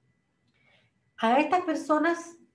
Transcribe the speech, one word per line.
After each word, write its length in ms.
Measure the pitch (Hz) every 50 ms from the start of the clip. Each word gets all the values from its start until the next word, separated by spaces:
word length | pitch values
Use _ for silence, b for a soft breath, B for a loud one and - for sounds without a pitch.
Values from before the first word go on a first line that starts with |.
| _ _ _ _ _ _ _ _ _ _ b b b b b b b b b _ _ _ _ -
A 220 | 226 226 247 285
estas 220 | 302 302 370 359
personas 760 | 359 330 302 - - - 302 302 302 339 339 339 - - - - _ _ _